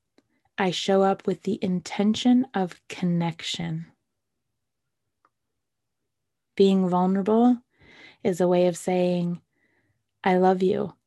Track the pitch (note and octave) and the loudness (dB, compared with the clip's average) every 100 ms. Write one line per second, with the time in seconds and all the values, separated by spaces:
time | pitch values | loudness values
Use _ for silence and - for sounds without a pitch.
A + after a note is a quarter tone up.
0 | _ _ _ _ _ - F#3+ - - G3 | _ _ _ _ _ -4 -4 -2 0 2
1 | G3 F#3+ - F3 F#3+ - F#3+ F3+ - - | 2 0 -6 -6 -6 -6 -4 -6 -6 -2
2 | G#3 G#3+ B3 B3 B3+ G3 F3+ - - - | -2 0 2 2 0 -4 -6 -8 -20 -6
3 | F3 E3+ E3+ E3 - - E3+ D#3+ E3 _ | -2 -2 -4 -6 -10 -10 -8 -10 -12 _
4 | _ _ _ _ _ _ _ _ _ _ | _ _ _ _ _ _ _ _ _ _
5 | _ _ _ _ _ _ _ _ _ _ | _ _ _ _ _ _ _ _ _ _
6 | _ _ _ _ _ - G3 F#3+ F#3 F3+ | _ _ _ _ _ 2 4 4 2 0
7 | F#3 G3 F#3+ A3+ B3 A#3+ _ _ - - | 0 0 0 4 4 2 _ _ -20 -20
8 | - _ G3 F3+ F3+ F3+ F3+ E3+ - F3+ | -20 _ -4 0 2 2 2 0 -2 0
9 | F3+ F3+ F3 E3+ _ _ _ _ _ _ | 0 -2 -4 -8 _ _ _ _ _ _
10 | _ _ G3 F#3 F#3 F#3 F#3 G3+ G3 - | _ _ 0 2 2 2 0 -2 -6 -10